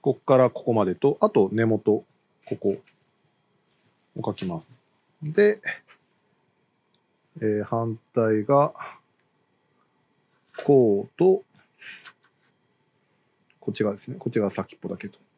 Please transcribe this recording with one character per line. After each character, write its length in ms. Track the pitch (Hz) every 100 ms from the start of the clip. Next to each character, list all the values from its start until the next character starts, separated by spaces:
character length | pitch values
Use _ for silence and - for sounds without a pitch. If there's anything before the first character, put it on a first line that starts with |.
こ 160 | - 131
っ 60 |
か 120 | - 135
ら 120 | 127
こ 160 | -
こ 80 | -
ま 120 | 113
で 100 | 98
と、 240 | 90 139 147
あ 80 | -
と 200 | 160 98
根 120 | 104
元、 400 | 113 107 104 107 - _ _ _ -
こ 100 | -
こ 200 | 202 196 _ _ _ _ _ _ _ _ _ _ _ _ _ -
を 60 |
書 80 | 127
き 140 | 101 190
ま 160 | 165
す。 180 | - _ _ _ _ _
で、 380 | 151 156 208 208 - - _ _ _ _ _ _ _ _ _ _ _ _ _ _ _ -
え 220 | 113 107
ー、 20 |
反 340 | 104 117 113 113 _
対 300 | - 113 107
が、 280 | 104 139 147 - - - _ _ _ _ _ _ _ _ _ _ _ _ _ _ _ -
こ 440 | - 143 120 101 104
う 40 | -
と、 240 | 180 190 - _ _ _ - - - _ _ _ _ _ _ _ _ _ _ _ _ _ _ _
こ 120 | -
っ 20 |
ち 80 | 107
側 120 | 104
で 60 | 101
す 80 | -
ね。 80 | 135
こ 120 | -
っ 20 |
ち 60 | 120
側 120 | 101
先 260 | - 95 -
っ 20 |
ぽ 80 | 85
だ 80 | 95
け 120 | 101
と。 100 | _ _